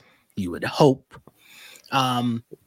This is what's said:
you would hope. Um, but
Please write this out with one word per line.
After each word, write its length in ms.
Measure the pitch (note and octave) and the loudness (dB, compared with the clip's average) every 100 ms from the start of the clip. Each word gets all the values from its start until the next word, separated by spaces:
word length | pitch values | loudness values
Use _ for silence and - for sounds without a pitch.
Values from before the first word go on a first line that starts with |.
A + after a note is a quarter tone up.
| _ _ _ - | _ _ _ -8
you 160 | F2+ | -6
would 120 | E2 | -6
hope. 520 | B2 - D3+ C3+ _ - - _ _ - - - - | -8 4 4 4 _ -20 -20 _ _ -20 -20 -20 -6
Um, 520 | C3+ C3 B2 B2 A#2 - | -2 0 -2 -2 -4 -8
but 80 | - | -20